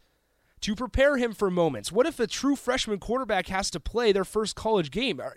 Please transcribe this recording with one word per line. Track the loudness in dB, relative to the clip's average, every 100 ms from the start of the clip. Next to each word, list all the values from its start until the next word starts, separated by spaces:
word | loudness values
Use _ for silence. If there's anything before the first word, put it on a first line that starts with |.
| _ _ _ _ _ -10
to | -6 -4
prepare | -2 4 4 4
him | 0
for | 0 0
moments. | 4 2 0 -2
What | 2 2
if | 2
a | -4
true | -2 0 0
freshman | 0 -2 -2 -4
quarterback | -2 -4 -2 -2 -2
has | -4 -4
to | -4
play | -4 0 4
their | 4 2
first | -2 -4 -4
college | 0 0 0
game? | -2 -2 -2
Are, | -8